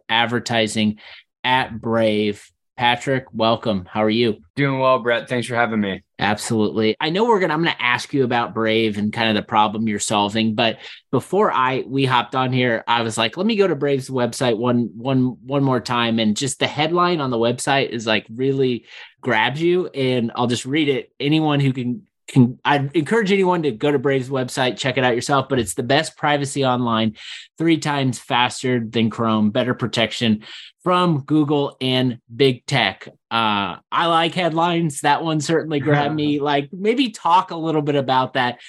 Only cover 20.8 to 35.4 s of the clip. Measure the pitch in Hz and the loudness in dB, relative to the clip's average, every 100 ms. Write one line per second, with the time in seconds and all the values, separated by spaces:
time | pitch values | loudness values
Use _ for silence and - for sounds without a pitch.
20.8 | 143 127 - - 143 156 156 143 135 127 | 0 0 -4 -4 0 2 2 2 0 0
21.8 | 120 123 - _ - 139 120 - 131 143 | -4 -6 -10 _ 0 4 4 4 0 0
22.8 | 139 170 143 226 190 196 180 175 151 110 | 0 -2 0 0 2 2 2 2 0 0
23.8 | 147 143 139 135 123 135 127 - 127 101 | 0 2 2 0 -2 -4 -4 -2 -2 0
24.8 | 131 131 127 120 - 139 - 127 107 - | -2 2 2 0 0 0 2 0 -2 -4
25.8 | 123 156 160 - 151 147 139 143 131 123 | 0 2 0 -2 0 0 -2 -2 0 0
26.8 | 120 110 110 - - - - - 160 160 | 0 0 0 -4 -14 -18 -16 -4 0 0
27.8 | 151 143 131 117 - 123 120 - 127 123 | 0 0 0 -2 -2 0 0 0 -2 -2
28.8 | 110 117 110 113 113 110 107 123 120 123 | -2 0 0 0 0 2 2 0 -2 -2
29.8 | 117 - 110 - 117 107 - - - _ | -2 0 -2 0 0 0 -4 -20 -20 _
30.8 | 180 180 180 147 135 151 147 147 139 - | 0 2 2 0 0 0 2 0 -2 -4
31.8 | 131 127 127 120 - 117 135 120 - 131 | -2 0 0 -2 -8 2 2 2 -2 0
32.8 | 101 - - - - 117 110 101 98 - | 0 -2 -14 -20 -6 0 0 0 -2 -6
33.8 | - 139 170 165 170 170 170 160 175 170 | -6 -2 2 2 0 0 -2 0 0 0
34.8 | 165 - 147 135 165 156 | -2 0 0 0 0 -2